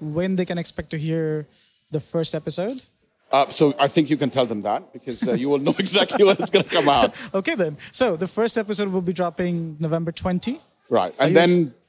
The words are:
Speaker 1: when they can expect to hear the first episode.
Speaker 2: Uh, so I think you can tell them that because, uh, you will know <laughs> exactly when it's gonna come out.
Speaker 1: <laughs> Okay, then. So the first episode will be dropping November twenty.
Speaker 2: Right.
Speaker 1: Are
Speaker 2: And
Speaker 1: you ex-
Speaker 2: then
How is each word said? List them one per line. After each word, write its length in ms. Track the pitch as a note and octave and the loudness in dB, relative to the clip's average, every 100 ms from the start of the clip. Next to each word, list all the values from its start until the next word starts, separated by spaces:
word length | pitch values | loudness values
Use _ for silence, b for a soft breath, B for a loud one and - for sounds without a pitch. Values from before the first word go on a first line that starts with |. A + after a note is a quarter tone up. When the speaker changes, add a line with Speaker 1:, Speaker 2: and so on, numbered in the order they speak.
Speaker 1:
when 360 | D#3 D3+ F#3 F#3 | -8 -4 -2 -2
they 100 | F3+ | -2
can 100 | F3 | -4
expect 320 | E3 - D#3+ | -4 -6 -8
to 60 | D#3+ | -6
hear 480 | D#3+ D#3+ D#3 D3+ D3 b b b _ | -2 0 0 -2 -6 b b b _
the 100 | D3+ | -6
first 340 | - E3+ D#3+ | -4 -4 -2
episode. 500 | D#3+ D#3+ D#3 G3 C4 - _ _ _ - | -4 -6 -4 -4 -6 -12 _ _ _ 0
Speaker 2:
Uh, 180 | C#3 C#3 | 2 2
so 240 | - D3+ C#3 | 4 4 4
I 100 | C#3 | 0
think 200 | - C#3 | 2 2
you 80 | D3 | 0
can 140 | C3+ | 0
tell 160 | C3+ B2 | 0 0
them 160 | G#2+ | -2
that 320 | G2+ A#2+ F#3+ | -2 -4 -6
because, 280 | B2+ - A#2 F#3+ | -18 -12 -6 -2
uh, 60 | |
you 160 | A#2 C3+ | -2 0
will 80 | C#3+ | 0
know 160 | D3 D#3+ | 0 0
<laughs> 20 | |
exactly 460 | G3 G3 F#3 A#3+ | 0 0 0 4
when 120 | G3 G3 | 4 4
it's 120 | - | 2
gonna 140 | G3 | 0
come 240 | - F3 C#3+ | 2 2 4
out. 260 | C3+ B2 B B | 4 2 B B
Speaker 1:
<laughs> 80 | |
Okay, 200 | G3 G3 | -4 -2
then. 220 | D#4+ E3 D3 B | -2 -2 -4 B
So 240 | - B3+ E3 | 0 0 0
the 100 | F3+ | -4
first 300 | - A3+ A#3 | -2 -2 0
episode 320 | G#3 G3+ G3+ | -2 -2 -2
will 140 | F#3 | -2
be 100 | F3+ | -2
dropping 640 | F3 F3 E3 F3+ E3+ E3 D3+ | -2 -4 -2 -4 -2 -6 -6
November 320 | D#3+ E3 E3+ | -2 -2 -4
twenty. 480 | E3+ F#3+ F3+ A3 D4 _ _ - | -6 -4 -2 -4 -8 _ _ -2
Speaker 2:
Right. 260 | A#2 F2+ - | 0 0 0
Speaker 1:
Are 80 | C#3+ | 4
Speaker 2:
And 80 | |
Speaker 1:
you 60 | F3 | 6
ex- 120 | F3 | 6
Speaker 2:
then 220 | F3+ D3+ - | 4 2 -4